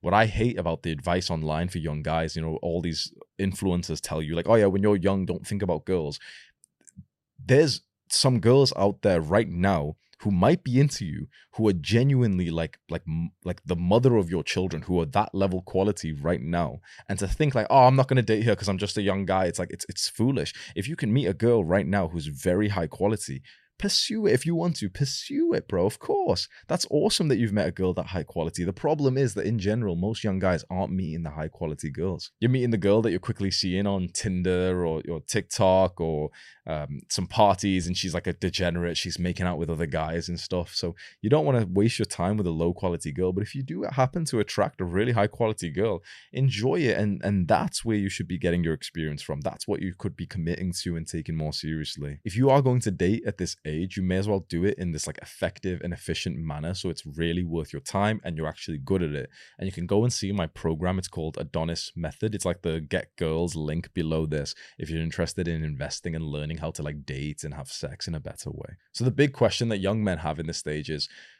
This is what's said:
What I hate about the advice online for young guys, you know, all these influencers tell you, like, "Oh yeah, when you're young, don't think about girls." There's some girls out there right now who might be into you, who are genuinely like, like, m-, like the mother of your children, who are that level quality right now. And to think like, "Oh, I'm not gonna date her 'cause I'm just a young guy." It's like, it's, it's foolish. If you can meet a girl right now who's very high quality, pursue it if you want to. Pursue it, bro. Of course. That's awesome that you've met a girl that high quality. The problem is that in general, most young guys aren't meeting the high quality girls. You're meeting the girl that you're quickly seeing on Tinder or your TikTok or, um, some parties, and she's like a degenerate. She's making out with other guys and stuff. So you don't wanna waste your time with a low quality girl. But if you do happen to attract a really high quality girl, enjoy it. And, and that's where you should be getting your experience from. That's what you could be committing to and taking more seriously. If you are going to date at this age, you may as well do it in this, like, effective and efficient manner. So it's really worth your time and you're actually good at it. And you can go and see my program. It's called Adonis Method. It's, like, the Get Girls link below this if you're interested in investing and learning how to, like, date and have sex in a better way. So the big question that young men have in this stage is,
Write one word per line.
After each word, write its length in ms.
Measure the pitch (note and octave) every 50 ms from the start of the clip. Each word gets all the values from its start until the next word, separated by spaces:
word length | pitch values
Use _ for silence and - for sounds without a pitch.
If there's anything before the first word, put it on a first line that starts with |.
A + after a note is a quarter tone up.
What 140 | - D#2+ F#2
I 100 | G#2 A2+
hate 320 | A2 F#2+ - A2+ B2 A#2 -
about 240 | F2 E2+ E2 D#2
the 100 | - F2
advice 380 | D#2+ C#2+ C2 F2 F2 F#2 F2+ -
online 380 | F2 D#2+ D#2 D#2 D2+ D#2+ F2 F2+
for 100 | - F2+
young 240 | D2+ D#2+ D#2 D2+
guys, 340 | D2+ D#2+ D#2 D#2+ D#2+ D#2+ -
you 60 | E2
know, 140 | D#2+ D#2+ D#2+ - -
all 180 | E2+ E2 F2
these 320 | D#2+ F2 D#2+ D2 - - - - - _ _ _
influencers 640 | G2 G2 F#2 - - F#2+ F2+ F2 E2+ - D#2+ D2+
tell 220 | - - D2+ D#2 D#2+
you, 100 | D2+ D#2+
like, 160 | E2+ E2+ -
"Oh 60 | -
yeah, 100 | A2+ G#2
when 160 | G2 F#2 G2
you're 140 | G2 G#2+ G#2
young, 320 | G2 E2+ F#2+ G2 G2 F#2 F2
don't 180 | F2 E2+ -
think 160 | - G#2 G2+
about 240 | G2+ F2 E2+ D#2 -
girls." 340 | - F#2+ F2+ D#2 D2 D2 - - - - - - _ _ _ _ _ _ _ _ - _ - - _ _ _ _ _ _ -
There's 440 | F#2 F2 B2+ C#3 E3 D3 - - _ _ _ _ _ _
some 300 | - - - C3+ B2+ A#2
girls 340 | E2+ A2+ B2 C#3 C#3 B2 -
out 280 | - G2 G2+ G2 - -
there 180 | G#2 F#2 E2+
right 280 | D#2+ D2+ F2+ G#2+ A#2 G2
now 480 | F2+ F2 F2+ G2 G2 E2 C#2+ D2 D#2 _ _ _ _ _
who 120 | - G#2
might 320 | G2+ F2 F#2 A#2 E3+ F3+ _
be 160 | C3 A#2+ B2+
into 260 | C#3+ D3 - - -
you, 220 | E2 D2 - - - _ - _ _ _
who 120 | - A2 G#2+
are 60 | F#2+
genuinely 760 | E2+ D2+ - G#2+ A#2 B2 C#3 C#3 B2+ B2 A2 G2 F2+ F2+ E2
like, 300 | E2 D#2+ E2 D#2 - _ _ _
like, 120 | E2+ E2 _
m-, 260 | - D#2 E2 E2+ - _ _ _
like 180 | F2 F2 - _
the 100 | - F2+
mother 400 | E2+ F2 F2 G2 A#2+ B2 C3 A#2+
of 140 | A2 F#2+ E2
your 120 | F2+ F2
children, 420 | D2 - - G2 F#2 F#2 - D#2 -
who 140 | - F2 F2
are 80 | E2
that 300 | D2 C2 G2 G#2+ - -
level 260 | G2 F#2+ F#2+ F2+ F#2
quality 520 | F2+ - - F#2 F#2+ G#2 G2+ - - E2 D#2
right 280 | C#2+ C#2+ D#2+ F2+ -
now. 380 | B1 D#2 E2+ F2 E2+ C2+ A#1 - _ - - - - _
And 100 | G2+ G2
to 80 | G2+ F#2+
think 260 | - - D#3 D3 C3
like, 140 | A#2+ G#2+ -
"Oh, 180 | - C3+ B2+ B2+
I'm 100 | C3 C3+
not 100 | C3 C3
gonna 140 | C3+ B2+
date 240 | A#2 G2+ A2+ G#2+ A2+
her 100 | A#2 G#2
'cause 140 | - - G#2
I'm 80 | G2 F2+
just 200 | G2+ G2+ - A2
a 40 |
young 240 | G2+ G2 F#2+ G2 G2
guy." 220 | F2 F#2+ F#2+ F#2+ F2
It's 120 | E2+ -
like, 120 | F2+ E2+
it's, 140 | - - - -
it's 180 | F2 - - -
foolish. 460 | - - A2 B2+ C#3 A2+ C#2+ - - - - - - -
If 100 | G2 A#2+
you 80 | E3
can 160 | - - G#2+
meet 140 | G#2+ C3+ D3
a 80 | F2 G2
girl 320 | - - A#2 A#2+ A2+ F#2
right 200 | D#2 F2 G2+ F2
now 220 | C2+ G2 G2+ F#2 D#2+
who's 200 | E2+ E2+ D2 D2+
very 420 | D2 C2 - F#2 F2 F#2+ G#2+ G#2
high 180 | G2 F#2 E2+ D#2
quality, 540 | - - F2+ G#2 A2 G#2 - - C2+ C2+ - - - _ _ _ _ _
pursue 480 | - G3+ - - - - G#3+ A3+ G#3+ F#3+
it 40 |
if 140 | A#2 B2 -
you 100 | D#3+ E3+
want 220 | E3 E3+ F3 E3 -
to. 120 | G#2+ F#2+
Pursue 600 | F#2 - C#3+ C3+ - - - - C#4+ C#4+ E4 E4+
it, 160 | E4 - - _
bro. 180 | - F2+ F2+
Of 140 | G#2 - -
course. 480 | - - G#4 G4+ F#4+ - F#2 - - - - - - -
That's 200 | - F3 - -
awesome 380 | - D3+ E3 A3 - - G3 D3+
that 100 | C3 G2+
you've 140 | A#2+ G#2+
met 160 | G2+ G#2 F2+ F#2
a 40 |
girl 220 | F2 - F#2 F#2 F2
that 100 | F2+ F2
high 180 | - F#2+ F#2 D2
quality. 400 | - - F2 D#2+ D#2+ - - F2
The 80 | F2
problem 460 | F#2+ - - D3+ C3 D3 C#3+ C3+ B2+ C3+
is 160 | C#3 A#2+ -
that 120 | G#2 -
in 140 | G2 A#2 A#2
general, 380 | F2+ G2 G#2+ A2 A2 G2+ F2 E2+
most 260 | F2+ G#2 A#2 - -
young 160 | G#2+ F#2+ F#2+
guys 240 | F#2 F#2 F#2 E2 - _
aren't 240 | F#2 F#2 F#2+ - F2
meeting 300 | F#2 F#2+ D#2 D#2+ E2+ E2
the 80 | D#2
high 180 | D2 D#2+ D#2 D#2+
quality 400 | - - F2 D#2+ D2+ C#2+ - D#2
girls. 420 | C#2 - E2 F#2+ F2+ D#2+ - - _ _
You're 120 | - A#2+
meeting 180 | B2+ C3 B2 A#2+
the 80 | A2+ G2+
girl 240 | E2+ G2 G2+ A2
that 100 | A2 A2+
you're 80 | E2+ F2+
quickly 320 | - - A2 - G2 G2
seeing 340 | F2+ - - F#2+ F2+ F#2+ G2+
on 220 | G2+ G2 F#2+ F#2 F2
Tinder 760 | - - - A2 F#2 F2+ F2 F#2 F#2 F2+ F2+ F#2 F2+ F2+ F2
or 160 | E2 D#2+ D#2+ -
your 160 | - E2+ D#2
TikTok 800 | - - - A#2 F#2 _ - - G#2 F#2+ F#2 F#2 F#2+ F#2 F#2 -
or, 300 | E2+ E2 D#2 D2+ D2+ D2 _ - - - - _ _
um, 360 | - D#2+ D2+ D2 C#2 C#2+ C2+ - _
some 180 | - - F#2+ F2+
parties, 600 | - G#2+ G#2+ G2+ F#2+ F#2 - G2+ F#2+ F#2+ E2+ F2
and 100 | F#2 -
she's 160 | - F#2+ D#2+
like 140 | F2 - F#2+
a 40 |
degenerate. 640 | E2+ - - F#2 F2+ - F#2+ F2 E2+ F2 F2 F2 E2
She's 240 | - - F2+ E2+ -
making 280 | F2 F2+ F2 - F#2 F2+
out 100 | F2+ D2
with 120 | F2 D#2
other 180 | E2 D#2 E2+ D2+
guys 420 | D2+ D#2+ D#2 D#2 E2 E2+ E2 -
and 100 | F2 E2+
stuff. 340 | - - - F2+ E2+ - -
So 220 | - - E2+ E2 - - - - _
you 80 | - G#2+
don't 140 | C3+ D#3 D3+
wanna 240 | D3 C3 A#2+ A2 F2+
waste 300 | F2+ G2 G#2 A#2 - -
your 60 | A2
time 320 | - - - F2+ F#2 G#2 A2
with 100 | G2+ F2
a 40 |
low 220 | E2 D#2+ E2+ F2 F2
quality 380 | - - F#2 E2+ E2 - D#2
girl. 220 | C#2+ D#2 F#2 F#2 F2+
But 80 | G2
if 120 | G2+ - -
you 100 | C#3 C3+
do 200 | C3 - F#3 -
happen 400 | - C3+ B2+ C3 C3 - F3+ E3
to 140 | - - A2+
attract 400 | G2+ - - - G2+ F2 - -
a 60 | F#2+
really 260 | F2 E2+ F#2+ A2 B2+
high 160 | A#2+ A2 G2+ G#2+
quality 440 | - - A#2 A2 A2 - - E2+
girl, 320 | D2 F2 G#2 A2+ G2 E2 _ - - - - _
enjoy 480 | - - C3+ C3+ G2+ G2+ A2 C3 D#3+ F3+
it. 180 | D#3 A#2 G#2 -
And, 240 | G#2 G#2 G2 -
and 280 | - G2 G2+ G2 F2+ -
that's 340 | G#2+ D#2+ - F#3+ - - -
where 140 | A#2 A2 G#2
you 100 | G2 G2
should 220 | - - F2+ -
be 80 | F#2 F2
getting 260 | - F2 E2+ F2 E2+
your 120 | E2 D#2+
experience 460 | D2 - - _ E2 D#2 D2+ D2 D2
from. 200 | - - D2+ D2
That's 260 | D2 - D#2 - - -
what 140 | G2+ -
you 120 | F2 F#2+ F2+
could 220 | _ - G#2 -
be 120 | - F2 -
committing 440 | - F#2 E2 E2 E2+ - F#2 F#2 E2+ - -
to 120 | F2+ E2+
and 100 | E2 D#2+
taking 300 | - - E2+ D#2 - D#2+
more 160 | D#2+ D#2 D2+
seriously. 680 | D2+ - - D2+ D#2 D#2 D2+ - - - C#2+ C#2+ C#2+ D2 _
If 140 | G#2 F2 A2
you 120 | C3 C#3
are 120 | C3 C#3+
going 180 | C3+ B2+ B2 B2+
to 100 | - A2
date 320 | F#2 - F#2 F2+ G#2 A2+ -
at 140 | A#2 G2+ -
this 180 | F#2 E2 - _ _
age, 320 | D#2 D2+ D#2 F2+ F#2+ - G#2
you 60 | F#2
may 140 | F2+ F#2 F#2+
as 100 | G2 G#2
well 140 | G#2 G2
do 220 | F2 _ - E2 F2
it 120 | G2+ - -
in 140 | F2+ F2
this, 160 | D#2+ D2+ - -
like, 100 | - -
effective 600 | - - - - - E2+ - - - F#2+ F2+ D#2+ -
and 100 | F2+ F2
efficient 440 | E2 - - E2 - - F#2 D#2 C2+
manner. 360 | E2 D#2 D2 D2 D2 E2 F#2
So 160 | F#2 - F2+
it's 160 | E2 - -
really 380 | D#2 C#2+ D2+ E2 E2 E2+ F2 F2+
worth 300 | E2+ E2 E2 D2+ - -
your 80 | D2
time 400 | C2+ - - G2 G2+ G#2 A2 G2+ -
and 140 | F2 E2+ D#2
you're 100 | D#2+ D2+
actually 300 | D#2 - - - E2 D2+
good 240 | C2+ C2+ F#2+ F#2+
at 120 | F2 D#2 D2
it. 160 | C#2+ C2 - _ - - - _ -
And 80 | -
you 60 | F#2+
can 160 | F#2 - F2 E2+
go 160 | G2+ G#2 A#2
and 100 | B2 A#2+
see 180 | - - G2
my 160 | G2+ G2+ E2+ D#2
program. 520 | _ - - E2 E2 D2+ F2 F2+ F#2+ F#2
It's 80 | F#2 -
called 300 | - E2+ D#2+ D#2+ D#2 -
Adonis 520 | D#2 C#2+ - E2 D#2+ E2 E2+ - - - _
Method. 400 | F2 E2 D#2+ - - - A2 G#2+
It's, 100 | G2 -
like, 160 | F#2 E2+ -
the 180 | - F2 D#2+ E2
Get 360 | D#2 C#2+ - F2 - _ _ -
Girls 380 | E2+ D#2+ D#2+ D#2+ F2 F2 D#2
link 380 | D#2+ D2+ D2+ D2+ E2+ F2+ - _
below 320 | F#2 E2 D#2 D#2+ D#2+ D#2+
this 280 | D2+ D2+ D2+ C#2+ - - - - - - -
if 120 | E2 D2
you're 120 | D#2+ D#2+
interested 460 | E2 E2 - - E2+ E2 - - F2+ E2+
in 160 | E2+ D#2+ D#2
investing 520 | D#2 D2 C2 C#2 C2+ - - _ F2+ D#2+
and 100 | D#2+ D#2+
learning 320 | D#2 C#2+ D2 D2 D2+ D#2+ D#2+
how 140 | D#2+ D#2
to, 120 | D#2 - D2
like, 220 | D2 D2 D2 C#2
date 380 | - C2 C2+ C#2+ D2+ D2 - -
and 100 | D2+ C#2+
have 160 | C#2 C#2 C2+
sex 360 | - - - C#2+ - - - -
in 60 | E2
a 60 | D#2
better 320 | - - - - - D2+
way. 240 | - - - - - - _ _
So 120 | _ - A#2
the 80 | B2+
big 220 | B2+ C3 C#3+ D3 C3+
question 360 | - B2 G#2+ - - B2+ A#2
that 100 | A2 G2+
young 240 | F#2 G2 G#2 A2 G#2+
men 160 | G2+ F2+ E2
have 200 | E2 D#2+ D#2 D#2
in 60 | E2
this 140 | D#2 E2 -
stage 300 | - D#2 D2+ D2+ D2 -
is, 200 | D#2 D2 - - - - - - - _